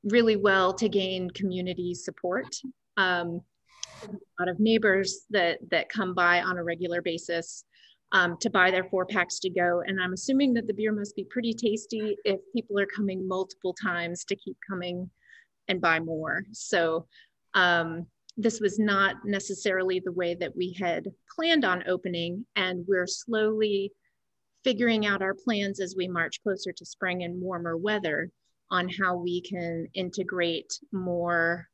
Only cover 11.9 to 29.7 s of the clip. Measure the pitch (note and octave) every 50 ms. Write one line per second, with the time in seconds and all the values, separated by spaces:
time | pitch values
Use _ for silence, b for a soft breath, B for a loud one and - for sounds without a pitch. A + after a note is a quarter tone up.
11.9 | - A3 G#3+ G#3+ G3+ - - G#3 G3 F#3+ - - - A#3+ A3 _ G#3 G3+ G3+ G3
12.9 | - G#3 G#3 G3 F#3 F#3 F#3+ F#3 F#3 F#3 F#3+ F#3+ - _ - F#3 F3 - - G3
13.9 | F3 F3 E3+ E3+ F3 F3+ - - G3 G3 _ G3 F#3 _ - - G3 F3+ F3 F3+
14.9 | F3 F3+ F#3 F3+ _ b b b b b b b b _ _ - G3 F3+ D#3+ E3+
15.9 | D#3+ D#3+ E3 D#3+ E3 D#3 D#3 D3+ D#3 E3 G3+ G3 G#3+ - - - - F3+ E3 E3
16.9 | D#3+ E3 E3+ b b b b b b _ _ _ - F#3+ F#3 F3+ F3 E3+ E3 E3
17.9 | E3 E3 F3 - _ _ _ _ - - G#3+ A3+ A3 A3 G#3+ G3 F#3+ G3+ A3 G#3
18.9 | G3+ G3 G3 G3 - - - G#3 G3+ G3 G3 - G3 F#3 - G#3 F#3 F#3 F#3 F#3
19.9 | F#3 F#3 F#3 F#3 F3 F3 F3+ E3+ F3 F3 F3 D#3 - - F3+ F3+ F3 F3 G3 F3
20.9 | E3 E3+ E3+ G3 - _ _ _ - - D#4+ E4 E4+ D#4 B3 F#3+ F3+ F3+ - -
21.9 | F#3 F3+ - F#3+ F3 E3+ E3+ E3+ F3 G3 A#3 _ _ G#3 F#3+ F#3 F#3 F3+ F3 F#3
22.9 | G3 F#3 F3+ F3 - - - - A#3 A3 G#3+ G#3+ A3 G#3+ A3 G#3+ G3+ G3 G3 G3+
23.9 | _ _ _ _ _ _ _ _ _ _ _ _ _ _ _ C4 B3 G3+ A#3+ A#3
24.9 | A#3 G#3+ G#3+ G#3 G3+ G3 F#3+ F#3+ G3 - - B3 A3+ G3+ G3+ G3 G3 G3 G3 F3+
25.9 | F#3+ F#3+ F3+ F#3 F3+ E3+ E3 - - - _ G#3+ F#3+ F#3 - F#3 F3 - G3+ -
26.9 | - _ - F#3 F3+ F3+ F3 E3+ F3 F3+ F3+ F#3 F#3 E3+ E3+ E3+ E3 E3 F3 G#3
27.9 | G#3+ G#3 G3 E3 D3+ D3 D#3+ F3 _ _ _ _ _ _ _ _ F#3+ F3+ F3 F3+
28.9 | F3+ F#3+ G3 F#3 F3+ F3+ F3 F3 F3 F3+ F3 - F#3+ F3+ F3 E3+